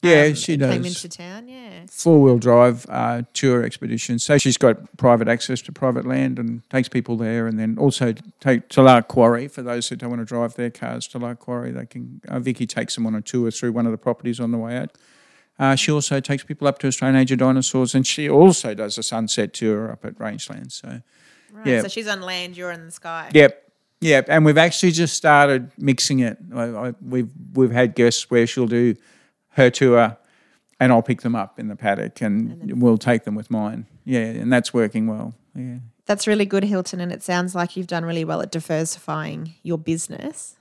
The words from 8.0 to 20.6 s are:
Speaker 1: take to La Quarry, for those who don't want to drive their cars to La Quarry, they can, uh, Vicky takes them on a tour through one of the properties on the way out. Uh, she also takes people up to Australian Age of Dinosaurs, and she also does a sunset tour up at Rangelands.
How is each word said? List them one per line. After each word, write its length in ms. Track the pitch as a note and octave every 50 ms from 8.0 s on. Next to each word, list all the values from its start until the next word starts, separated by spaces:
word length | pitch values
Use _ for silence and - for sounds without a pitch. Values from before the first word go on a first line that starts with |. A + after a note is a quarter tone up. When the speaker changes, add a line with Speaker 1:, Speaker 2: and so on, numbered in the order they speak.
| C3+ A#2 A2 - - - _ _
Speaker 1:
take 300 | - C#3 C3 A#2 - _
to 120 | - -
La 200 | C3 C3 B2+ A#2+
Quarry, 460 | A2+ _ - C3 A#2 A#2 A#2+ A#2 C3
for 140 | C#3+ - -
those 280 | B2 B2 A#2+ A#2+ A#2 -
who 60 | B2+
don't 140 | A2+ B2 A#2+
want 100 | A#2+ A#2
to 40 | A2+
drive 300 | G#2+ B2+ A#2 A#2+ A#2 A#2
their 140 | - A#2+ A#2+
cars 360 | A#2 - - A#2+ A#2+ A#2+ A#2+ -
to 100 | - B2
La 140 | A#2+ A#2+ B2
Quarry, 360 | A#2+ _ - B2 A#2+ B2 B2
they 140 | B2 B2 A#2+
can, 360 | A#2 _ B2 B2 B2 B2+ - _
uh, 120 | - - B2+
Vicky 260 | A#2+ C3 A#2+ - A#2
takes 280 | G#2+ - A#2 A2+ - -
them 100 | - A#2
on 60 | A2+ A2
a 60 | G#2+
tour 280 | G#2+ - - B2 A#2+ A#2
through 200 | A2 - - A#2+
one 140 | A2 A#2+ A#2
of 60 | A#2
the 60 | A2+ A2
properties 400 | _ B2+ A#2 _ - A#2+ A#2 A#2+
on 120 | A#2+ A#2
the 60 | A#2+
way 200 | A#2 A2+ A#2 A#2+
out. 140 | B2 - - _ _ _ _ _ _ _ _ _ _ _ _ _
Uh, 160 | - C3+ C3+ C3+
she 160 | B2+ - -
also 280 | D3+ D3 C#3 - C#3+ C#3
takes 240 | B2+ - C#3+ C3+ -
people 240 | _ D3 - C#3+
up 100 | C#3+ C#3 -
to 80 | -
Australian 320 | C3+ B2+ - C3 C3+ C3 C3
Age 120 | C3 B2+
of 60 | C3 B2
Dinosaurs, 560 | C3 C3 C3 C3+ B2+ - - C3 B2+ B2 -
and 100 | C3 B2+
she 240 | - - - D3+ D3
also 440 | C#3+ C#3+ E3+ F#3+ E3+ - - A#2+ G#2+
does 220 | G2+ A2 G2+ G2+
a 60 | - A2
sunset 500 | - A#2+ A2+ A2+ G#2 - - G#2+ G2+ _
tour 360 | - A#2 A2 G#2+ G#2 A2 A2
up 140 | A#2 A2 -
at 120 | G#2+ G2 _
Rangelands. 540 | A2 G#2+ G#2+ - - - - -